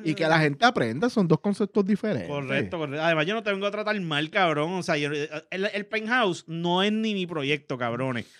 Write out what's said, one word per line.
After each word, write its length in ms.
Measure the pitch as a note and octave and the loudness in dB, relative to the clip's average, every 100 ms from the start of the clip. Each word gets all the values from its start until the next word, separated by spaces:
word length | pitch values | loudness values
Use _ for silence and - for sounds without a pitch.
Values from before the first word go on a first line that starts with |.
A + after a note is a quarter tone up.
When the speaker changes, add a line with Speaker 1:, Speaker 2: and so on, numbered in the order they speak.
Speaker 1:
Y 100 | F3 | -4
que 140 | D#3 D#3+ | 0 4
la 120 | D#3+ | 4
gente 260 | D#3 C#3+ A#3+ | 4 4 4
aprenda, 440 | B3 A#2 A#2+ A#3+ | 4 0 0 0
son 160 | A#3+ E3+ | 2 0
dos 100 | F#3 | 0
conceptos 460 | G#3 G3+ G3+ G3+ G3 | -4 -2 0 0 2
diferentes. 420 | G#3 G#3+ C#3+ E2+ | 0 0 -4 -4
Speaker 2:
Correcto, 500 | C#3+ C3+ C3+ A2 F3+ | -6 -2 -2 -2 -4
correcto. 220 | D3 C#3+ | -4 0
Además, 240 | E3 D#3+ D#3 | 2 2 2
yo 60 | |
no 100 | A3 | -2
te 80 | G#3+ | -2
vengo 120 | G3 G3+ | -2 -2
a 60 | |
tratar 260 | G#3 G#3 G#3+ | -2 -2 -2
mal, 280 | E3+ C#3+ D#3 | 0 -2 0
cabrón. 440 | G#3 F3 D3 D#3 | 2 4 4 0
O 100 | F#3 | -2
sea, 140 | D#3+ D#3 | 0 0
yo, 120 | D3 | 0
el, 520 | D3+ D3+ D3+ - F3+ G3 | -2 -4 -8 -8 -4 -4
el 120 | G3+ G#3 | -4 -4
penthouse 580 | A3 G#3+ B3+ G#3+ E3 - | -6 -2 2 2 0 -6
no 360 | E3 F3 F3+ | -4 0 2
es 80 | G3+ | 2
ni 220 | A3 A3 | 2 0
mi 120 | G3 F3 | -2 -2
proyecto, 520 | E3 C#3 D3 C#3+ C3 | -2 -2 -2 -2 -4
cabrones. 480 | A#2+ A#2 C3 A#2+ - - | -2 -2 -2 -2 -6 -14